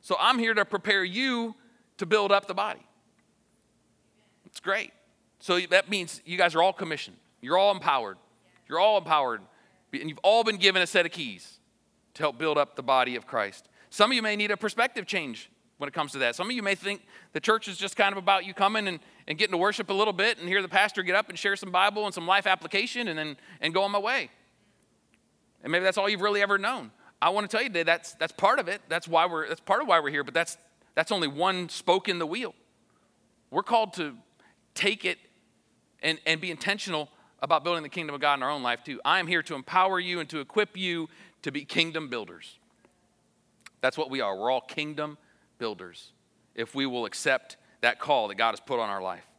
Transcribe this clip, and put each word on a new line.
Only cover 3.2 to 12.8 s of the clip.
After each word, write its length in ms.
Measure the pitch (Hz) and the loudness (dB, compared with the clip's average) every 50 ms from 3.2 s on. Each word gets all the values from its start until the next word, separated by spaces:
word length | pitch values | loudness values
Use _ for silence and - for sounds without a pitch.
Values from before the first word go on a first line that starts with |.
| _ _ _ _ _ _ _ _ _ _ _ _ _ _ _ _ _ _ _ _ _ _ _ _ _ | _ _ _ _ _ _ _ _ _ _ _ _ _ _ _ _ _ _ _ _ _ _ _ _ _
It's 140 | - _ - | -20 _ -10
great. 320 | _ - 196 214 - - _ _ _ _ _ _ _ _ _ _ | _ -2 -2 -2 -2 -6 _ _ _ _ _ _ _ _ _ _
So 220 | - - 180 175 | -4 0 0 0
that 300 | 185 175 180 185 196 - | 0 4 4 4 4 4
means 320 | 208 196 180 160 - - _ | -2 -4 -4 -4 -10 -14 _
you 140 | - 175 180 | -8 0 2
guys 160 | 185 175 156 | 2 2 4
are 80 | 160 170 | 4 2
all 100 | 190 185 | 2 2
commissioned. 460 | - 196 165 156 143 - - 92 _ _ _ _ _ - | 0 -6 -6 -6 -8 -8 -12 -16 _ _ _ _ _ -6
You're 160 | 123 156 185 | 0 2 4
all 120 | 196 202 | 4 4
empowered. 460 | 196 185 - 165 143 135 117 101 95 92 _ _ _ _ _ _ _ _ _ | 2 2 0 0 0 0 0 -4 -10 -14 _ _ _ _ _ _ _ _ _
You're 140 | _ 143 165 | _ 0 2
all 160 | 185 214 214 | 4 4 4
empowered. 460 | 202 170 147 160 151 139 127 117 107 95 - _ _ _ _ _ _ _ _ - | 2 2 2 2 2 2 0 -2 -6 -10 -16 _ _ _ _ _ _ _ _ -10
And 160 | 135 - 160 | -8 -8 -8
you've 100 | 151 135 _ | -10 0 _
all 220 | 190 214 233 226 | 6 6 6 4
been 120 | 214 214 | 2 0
given 240 | 190 175 196 190 185 | 4 4 4 4 4
a 60 | 180 | 2
set 180 | 170 - 190 175 | 4 4 2 2
of 80 | 165 - | 2 0
keys 460 | 175 156 123 98 90 - - - _ _ _ _ _ _ _ _ _ _ _ _ | -6 -10 -10 -10 -12 -16 -20 -20 _ _ _ _ _ _ _ _ _ _ _ _
to 80 | - 156 | -4 -4
help 160 | 151 131 117 | -4 -2 -2
build 180 | 151 160 151 | -2 0 2
up 180 | 147 143 135 - | 2 0 0 -2
the 80 | - | -12